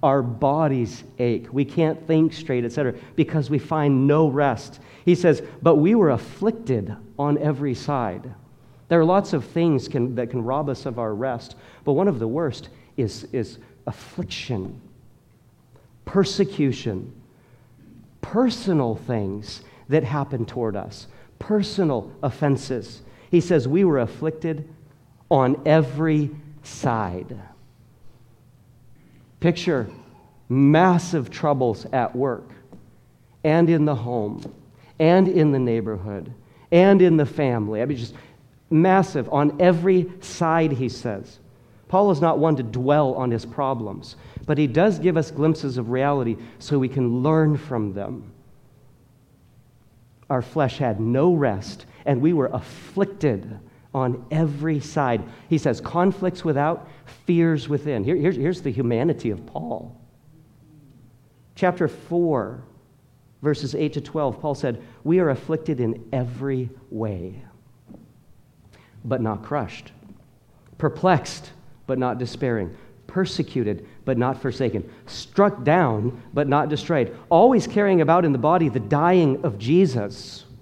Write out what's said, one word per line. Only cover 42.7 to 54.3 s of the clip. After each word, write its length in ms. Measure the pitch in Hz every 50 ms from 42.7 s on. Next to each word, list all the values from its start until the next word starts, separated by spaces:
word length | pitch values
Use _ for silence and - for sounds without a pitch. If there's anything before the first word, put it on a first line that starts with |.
| 107 127 127 131 147 151 151 131 127
on 160 | - 131 127
his 140 | 117 113 -
problems, 680 | - 113 - 143 131 135 117 113 104 98 - - - - - - - - - -
but 120 | - 151 143
he 80 | 156
does 320 | 139 113 143 180 214 196 156
give 200 | 147 180 170 165
us 120 | 156 -
glimpses 480 | - 139 143 160 160 156 - 139 123 123
of 140 | 117 110
reality 460 | 123 127 135 143 143 139 127 117 113 101 - - - -
so 220 | - - 147 143
we 80 | 131 123
can 340 | 139 143 131 120 117 127
learn 360 | 127 151 160 160 156 151 151 139
from 360 | - - 131 117 107 104 92
them. 380 | 101 98 - 120 - - - - - _ _ - _ _ _ _ _ _ - - _ _ _ _ _ _ _ _ _ _ _ _ _ _ _ _ _ _ _ _ _ _ _ _ _ _ _
Our 120 | 143 127
flesh 360 | 120 - - 160 147 127 - -
had 240 | 143 123 107 98
no 320 | 110 113 120 131 147 180 180
rest, 520 | 160 143 123 101 98 104 - - - - - - - -
and 160 | - - 120
we 100 | 131 160
were 180 | 180 156 131 - -
afflicted 1040 | 120 - - - - - - - 190 196 196 196 - - 147 113 95 98 101 110 101 - - _ - - _ -
on 320 | 135 131 127 123 123 - -